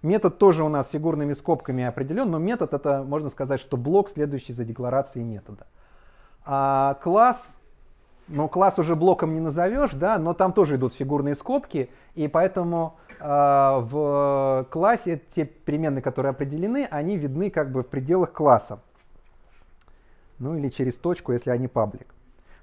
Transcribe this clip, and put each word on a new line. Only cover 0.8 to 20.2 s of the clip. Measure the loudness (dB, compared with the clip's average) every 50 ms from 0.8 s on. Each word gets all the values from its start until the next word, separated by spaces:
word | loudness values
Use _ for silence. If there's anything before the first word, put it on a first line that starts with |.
| -2 -2
фигурными | -6 -4 -2 -2 -2 -2 -2 -4 -4
скобками | -6 -2 -2 -2 -2 -2 -6 -6 -4 -4
определён, | -4 -4 -6 -6 -4 -4 -4 -2 -2
но | -2 -2
метод — | -2 -2 -2 -2 -4 -4 -4
это, | -4 0 0 -2 -2 -2
можно | -4 -6 -4 -4 -6
сказать, | -8 -8 -4 -4 -4 -6
что | -4 -6 -6
блок, | -4 -2 2 2 2 2 0
следующий | -2 -4 -4 -4 -4 -8 -8 -10 -8
за | -8 -8
декларацией | -8 -8 -8 -6 -2 -2 -2 -2 -2 -6 -10 -8
метода. | -8 -10 -12 -14 -18 -20 -20 -20 -20 _ -20 -20 _ _ -20 _ -20 -20 _ -20 _ -20 _ -8
А | -4 -2 0 2 2 2 2 2 2 0 -2 -2
класс, | 2 4 6 6 6 4 0 -8 -20 -20 -20 _ -20 -20 _ -20 -20 -20 _ _ _ -20 _ _ -10
ну, | -4 -2 -2 -2
класс | 2 4 4 4 4 2
уже | 0 0 0
блоком | 2 4 4 4 4 0 -2 -2
не | -2
назовёшь, | -4 -4 -2 0 -2 0 0 0 -2 -2 -2
да, | -2 0 0 0 0
но | 0 -2 0
там | 2 0 2 4
тоже | 4 2 4 2
идут | 0 0 -2 -2
фигурные | -4 -4 -2 -2 -2 0 -2 -4
скобки, | -6 -4 -2 -2 -2 -2 -4 -6 -6 -6 -6 -8 -20 _ _ -8
и | -6 -6 0
поэтому, | 2 2 2 2 0 -2 -2 -2 -2 -2 -2 -4 -6 -14 -20 _ -20 -14
а, | -4 0 2 4 6 6 6 6 6 4 4 2
в | 0 -2 -2 -2 0 0 2 2 2 2 2 2 2 2 0 0 -2 -4
классе | -4 0 2 2 2 2 0 -4 -6 -6 -8 _ -4
те | -4 -4
переменные, | -4 -6 _ _ -4 -4 -2 -2 -2 -2 -2
которые | -4 -4 -4 -2 -2 -4
определены, | -2 -4 -6 -6 -4 -6 -4 -2 -2 -2 -4 -4
они | -6 -6 -4 -4 -4 -4
видны | -4 -4 -4 -4 -4 -2
как | -2 -2 -4 -2
бы | -2 -6 -6
в | -4
пределах | -6 -8 -2 0 2 2 0 0 -2
класса. | 0 6 6 6 6 4 -2 -16 -16 _ _ _ _ _ _ -20 -20 _ -20 _ -20 _ _ -20 -20 -20 _ -20 -20 _ _ -20 _ _ _ -20 _